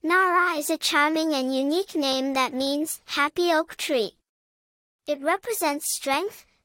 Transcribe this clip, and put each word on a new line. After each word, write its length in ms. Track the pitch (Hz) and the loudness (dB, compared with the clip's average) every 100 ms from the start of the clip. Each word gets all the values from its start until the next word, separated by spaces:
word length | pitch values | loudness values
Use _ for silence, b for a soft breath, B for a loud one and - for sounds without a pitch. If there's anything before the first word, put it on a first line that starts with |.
Nara 560 | 311 359 370 349 359 320 | 2 4 4 4 2 0
is 140 | 294 | -2
a 80 | 320 | -2
charming 560 | - 311 294 320 320 | 0 2 2 2 0
and 180 | 285 262 | 0 0
unique 440 | 262 277 330 392 339 | 0 2 0 -2 -2
name 380 | 269 262 269 | 0 0 0
that 200 | 269 254 | 0 -2
means 460 | 254 277 285 311 - - | 0 -2 -2 -4 -6 -8
happy 460 | - 285 - 349 | -2 -2 0 2
oak 220 | 311 320 | 2 0
tree. 380 | - - 269 202 _ _ _ _ _ _ _ _ _ | -8 -2 -2 -2 _ _ _ _ _ _ _ _ _
It 160 | - 285 | -6 -2
represents 720 | 277 381 494 453 330 285 - - | 0 -2 -2 -2 -2 -2 -4 -6
strength, 500 | 277 277 392 - _ _ | -2 -2 -2 -8 _ _